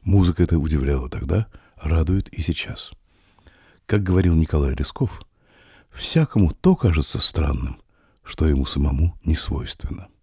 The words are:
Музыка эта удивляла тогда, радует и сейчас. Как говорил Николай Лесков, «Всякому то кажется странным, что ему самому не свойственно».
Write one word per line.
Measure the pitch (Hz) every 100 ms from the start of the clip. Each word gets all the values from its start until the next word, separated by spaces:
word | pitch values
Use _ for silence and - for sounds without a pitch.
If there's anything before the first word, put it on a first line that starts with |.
Музыка | - 98 87 85
эта | 85 82
удивляла | 76 76 67 69 64
тогда, | - 67 92 104 - _ _
радует | 73 82 80 95 -
и | -
сейчас. | 82 78 - - - - _ _ _ _ _ _ _ _
Как | - 110
говорил | 95 92 87
Николай | 80 80 78 69
Лесков, | 69 73 - 123 - - _ _ _ _ _ _
«Всякому | - - 165 156 110 85
то | - 185 185
кажется | 98 78 71 -
странным, | - 85 73 65 64 67 _ _ _ _
что | - - 80
ему | 69
самому | 67 71 71 67 85 -
не | - 80
свойственно». | - - - - - - 90 _